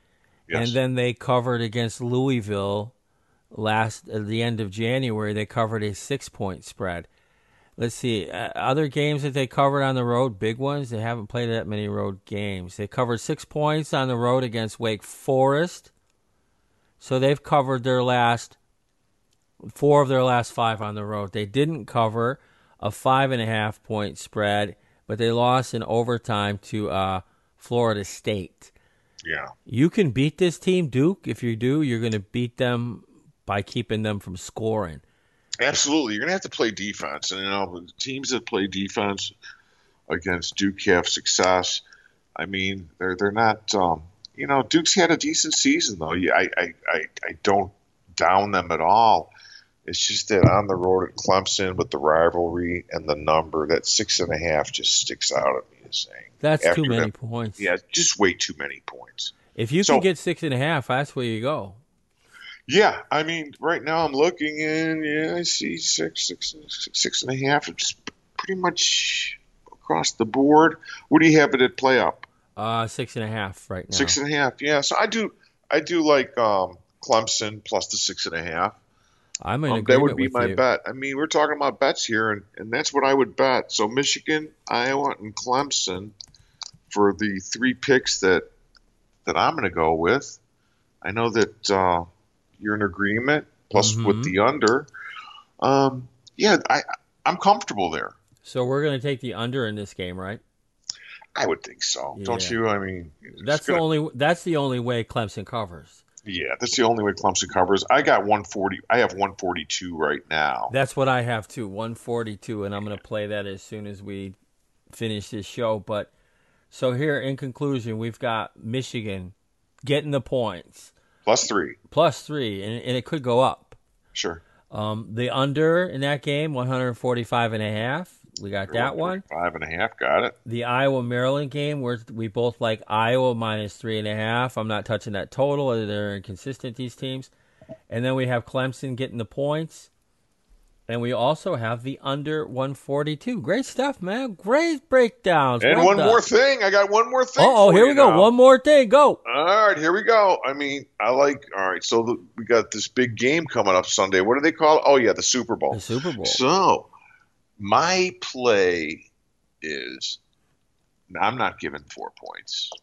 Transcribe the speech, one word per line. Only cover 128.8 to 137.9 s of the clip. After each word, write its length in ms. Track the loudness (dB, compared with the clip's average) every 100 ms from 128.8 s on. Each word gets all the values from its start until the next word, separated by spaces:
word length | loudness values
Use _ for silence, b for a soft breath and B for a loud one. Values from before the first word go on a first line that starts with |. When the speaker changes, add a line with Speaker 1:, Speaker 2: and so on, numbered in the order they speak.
| -2 -2
Speaker 2:
one. 260 | -6 -6 -8
Speaker 1:
Five 260 | -4 -4 -4
and 80 |
a 40 | -8
half, 300 | -4 -4 -2
got 260 | 0 2 0
it. 120 | -6 -10
Speaker 2:
The 200 | -6 -2
Iowa-Maryland 840 | 0 2 0 -2 -2 -2 -2 -4
game, 280 | -6 -6 -4
where 180 | -6 -6 -8
we 140 | -8 -6
both 320 | -2 -2 -2
like 220 | -4 -4 -2
Iowa 460 | 0 2 2 2
minus 440 | 0 -4 -4 -6 -8
three 200 | -6 -4
and 100 | -4
a 80 | -4
half. 420 | -2 -2 -2 -4
I'm 100 | -4
not 180 | -4 -2
touching 280 | -4 -4
that 180 | -8 -6
total. 380 | -2 -2 0 -2 -2 -2
They're 300 | -4 -4 -6
inconsistent, 580 | -10 -12 -12 -12 -12 -10
these 200 | -12 -10
teams. 320 | -10 -10 -12 B B B B B
And 140 | B